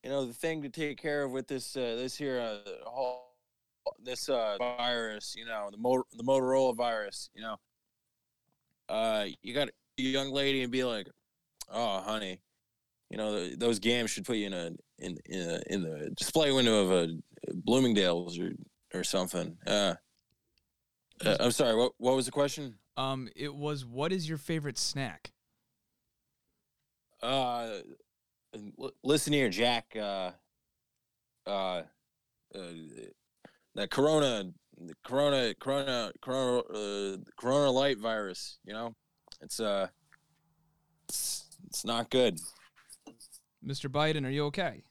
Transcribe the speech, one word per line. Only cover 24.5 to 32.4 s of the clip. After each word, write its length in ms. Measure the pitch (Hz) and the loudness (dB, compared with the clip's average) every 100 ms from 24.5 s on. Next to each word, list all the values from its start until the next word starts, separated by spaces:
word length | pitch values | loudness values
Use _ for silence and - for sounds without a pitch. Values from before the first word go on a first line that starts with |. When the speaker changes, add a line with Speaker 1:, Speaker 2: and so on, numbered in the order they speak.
| 160 147 123 | -4 -2 -2
Speaker 2:
snack?" 540 | - 139 127 76 - _ _ _ _ _ _ _ _ _ _ _ _ _ _ _ _ _ _ _ | -2 -2 -6 -8 -16 _ _ _ _ _ _ _ _ _ _ _ _ _ _ _ _ _ _ _
Speaker 1:
Uh, 560 | 117 135 127 120 117 101 - - _ _ _ _ _ | -2 0 0 -2 -4 -8 -12 -20 _ _ _ _ _
l-, 380 | 110 104 - 135 - | -14 -14 -10 -12 -6
listen 300 | 127 151 147 | 4 4 4
here, 160 | 147 123 | 4 4
Jack. 480 | 92 117 120 - 113 | 4 2 2 -2 -6
Uh, 340 | 104 98 92 87 _ _ _ _ _ _ _ _ _ _ - | -4 -2 -4 -8 _ _ _ _ _ _ _ _ _ _ -4
uh, 360 | 101 95 90 80 _ _ _ _ _ | -2 0 -2 -6 _ _ _ _ _